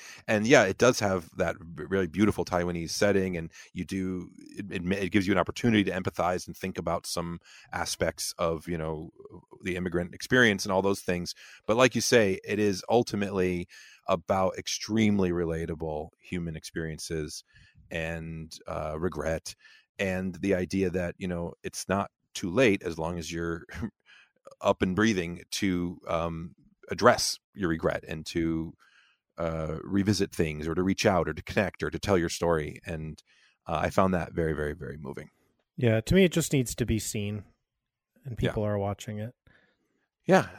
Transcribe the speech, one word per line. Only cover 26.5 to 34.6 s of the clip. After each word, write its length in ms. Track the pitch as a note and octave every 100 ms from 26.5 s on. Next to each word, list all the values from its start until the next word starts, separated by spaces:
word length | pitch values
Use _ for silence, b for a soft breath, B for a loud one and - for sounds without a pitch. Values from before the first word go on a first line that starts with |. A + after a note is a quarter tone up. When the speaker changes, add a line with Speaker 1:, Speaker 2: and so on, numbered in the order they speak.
| - _ _ -
Speaker 1:
address 520 | F2+ A#2 A#2+ - - _
your 140 | - F2+
regret 360 | E2 E2+ - -
and 180 | E2
to, 480 | D#2+ F2 E2 E2 D#2+ - b b b b _ -
uh, 420 | E2 D#2+ D#2+ D#2
revisit 500 | - G2 G2 F#2+ G2
things 360 | - E2 D2+ D#2
or 60 | E2
to 60 |
reach 200 | F#2+ F#2+
out 240 | A2 F#2 D#2
or 60 |
to 80 | D#2+
connect 400 | - - F#2+ -
or 80 | D2+
to 80 | D#2+
tell 180 | - F#2+
your 120 | E2
story. 520 | - E2+ E2 D2 - -
And, 340 | E2 D#2 D2+ _ b b b -
uh, 140 | D#2+
I 80 | F2
found 240 | - F#2+
that 180 | F#2 D#2
very, 200 | E2+ D#2+
very, 220 | D2